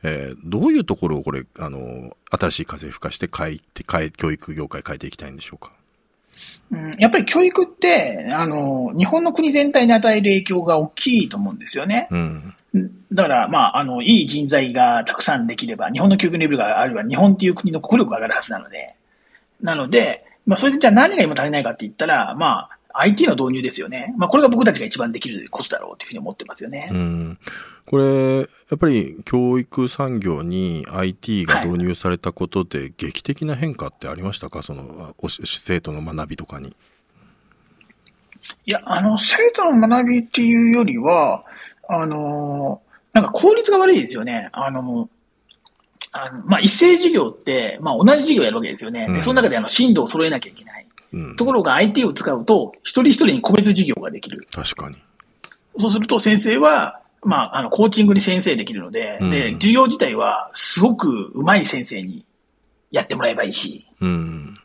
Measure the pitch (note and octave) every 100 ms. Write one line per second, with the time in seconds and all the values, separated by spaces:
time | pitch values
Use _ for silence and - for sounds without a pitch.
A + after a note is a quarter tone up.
0 | E2 D2+ C2+ B1+ D#2+ G2+ A3+ D#4 F3 -
1 | - D#2 - C#2 B1+ - D#2+ C#2 B1 B1
2 | B1 - _ - F2+ - D#2+ C2 D2 C2
3 | D2 - - - D#2 D2+ _ - - E2+
4 | D#2 - E2 D#2 - D2+ C#2+ D2 - D2
5 | C#2 - C#2+ C#2 - - - _ _ _
6 | _ _ _ - - - _ E3 D#3 D#3
7 | A3 - - D#4+ F4+ F#4 F4+ - F4+ E4+
8 | C3+ - - - E3 D3+ C#3 C3+ B2 D3+
9 | F3+ D#4+ E4+ E4+ D#4 C#4+ C#4+ C#4+ A#3 A3+
10 | A3 G#3+ G3+ G3 F#3+ F3+ E3+ D#3+ D#3 -
11 | - A#3+ E3+ G#2 G2+ - - C#3 D#3 A3
12 | - F2 E2 D#2 E3 - _ - F#2 -
13 | _ F#3 E3+ C3 A2+ D3 B2+ C3+ C#3 B2
14 | B2 A3+ D3+ D3 C#3+ C#3+ C3 B2 B2 A#2+
15 | A2 - - C#3 A#2 - A#3 - E2 B2+
16 | F#3+ G3 F#3+ E3 D#3 C#3+ G#2+ G#2+ C3+ A2+
17 | A2 C3+ G3 F#3+ F#3 F3+ F#3+ D#3+ - A#3
18 | A3+ A2+ A2+ - - G2+ - D#2 C2 _
19 | _ _ _ _ _ _ E3+ D#3 C3 A#3
20 | G#3+ - _ _ - F#3+ C#4 C#4 B3+ G#3
21 | D4+ F#4+ E3+ D3+ C#3+ D3 C3+ A2+ G#2+ -
22 | D#3 C#3+ G#2 C#3+ D#3 G2 - - _ B2+
23 | E3 G3+ D#4+ C3 C3 C3 B2 - A2+ B2+
24 | B2 B3 F3+ C#4 C#4 A#3 A#3+ C#3 G#2+ -
25 | A#2+ A2+ C3 G#2 A#1 - - - - -
26 | - A#2 C#2+ - - - - C#3 - F#2
27 | F2 E2+ E2 E2+ - - - - - C#3
28 | C3+ C3+ C3 C3+ C3 _ _ D3+ E3 B2
29 | C#2 - - B2+ B2 B2+ B2 - B2 -
30 | C3+ A#2+ F#2+ D2+ E2 F#2 F#2 E2 C#2+ F#2
31 | F#2+ F#2 - G#2 E2 - E2+ F2 F2+ E2+
32 | F#2 F2 - - F2+ G2 F2 D2 C#2 -
33 | D2+ - - C#3+ D#3 C3+ D#3+ C3 C2+ _
34 | - D#2+ F#2+ G2 - E2 - C#2 C2+ D#2
35 | D#2 - - - - - - F2 E2 D2+
36 | D2+ D#2+ D2+ D#2 D#2+ C#2+ C2+ _ _ _
37 | _ _ _ _ _ _ _ _ _ _
38 | - _ _ _ - - - G#3 - E3+
39 | G3+ G#3+ - - A#4 A#4 F4+ B3+ A3 A#3+
40 | B3 B3 A#3 - A#3 A#3 A#3 A#3+ A3 A#2+
41 | C3+ F3 C#3+ F2+ - - - _ - E3+
42 | D#3+ D3+ D3 D3 D3 C#3+ C#3 - _ _
43 | _ A3+ - - F4+ A4 G#4+ G4 F#4+ D#4
44 | A#2+ A2+ A#2 A#2 G2+ - C3+ C3 B2+ A#2+
45 | A2+ _ _ _ _ _ _ _ _ _
46 | - C3+ C3 F3 G3 F#3 G#3 - F4 F4
47 | F4+ D#4 A#2+ - - C3 A2+ - D#3 C3+
48 | G3 D4 D4 C4 A#2+ A2+ A#2 C#2 - A#2+
49 | A2 F3 E3 C4 A3+ A3+ A3 - B3 F3+
50 | A#2+ D#3+ D#3+ C#3 - - - - - _
51 | _ E3+ D3+ A#2 A#3+ B3+ E3 C3 G#3 G#3+
52 | A#3 C3+ - C3 A2+ A#2 B2 - - -
53 | B3+ - C#4+ C#3 - G3+ G#3 F#3 D#3+ A#2+
54 | D#2+ C#2+ - - - - D2 - C#2+ C#2
55 | _ _ _ _ - _ _ - G#3+ G#3+
56 | G#3+ A#3 G#3+ G#3+ G#3+ A#3 D4+ G3+ D2+ -
57 | _ _ G#3 D3+ - C3 A#2+ - G#3+ G3+
58 | G#3 G3 G3 F#3 F3+ B2+ G#2 G#2+ F2 A2+
59 | A2+ - F#2 C#3+ A#2+ E2 G3+ A#3+ B3+ -
60 | - A2 G#2+ G#2+ - - - - G#3 A#3
61 | D#3 A#2 F#2+ B2 D3+ G3+ D3+ C#3 - G#2
62 | F#2 E2 _ _ _ _ _ _ _ -
63 | - - A#2+ G#2+ - - F2+ - - _
64 | F#2 F2 E2 D#2+ C#2 C#2